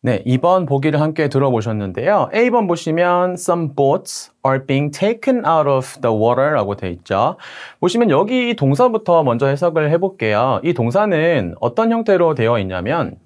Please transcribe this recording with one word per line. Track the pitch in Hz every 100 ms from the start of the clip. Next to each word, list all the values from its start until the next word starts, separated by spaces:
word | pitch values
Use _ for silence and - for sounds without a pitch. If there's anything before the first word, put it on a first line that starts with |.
네, | 123 113
이 | 120 127
번 | 170 185
보기를 | 160 139 147 151
함께 | 151 156 147
들어보셨는데요. | 135 139 120 107 107 101 90 135 202 135
에이 | 214 247
번 | 240 202
보시면 | 165 165 160 175 175 185
"Some | 180 - 170 160
boats | 143 139 147 - - - _ 135
are | 131
being | 135 135 147 147
taken | 202 233 269 247
out | 180 165 143
of | 135 127 -
the | 123 110
water"라고 | 110 120 139 151 101 101
돼 | 95
있죠. | 87 - 98 127 196 - - - -
보시면 | 175 226 240
여기 | 139 208 254 240
이 |
동사부터 | 240 135 143 254 220 214 170
먼저 | 147 117 139
해석을 | 143 175 160 151
해볼게요. | 165 190 190 110 107 127 110
이 | 160
동사는 | 170 117 135 214 170 165 156 90 82
어떤 | 120 123 226
형태로 | 226 220 190 170 143
되어 | 113 117
있냐면 | 95 92 92 165 107 -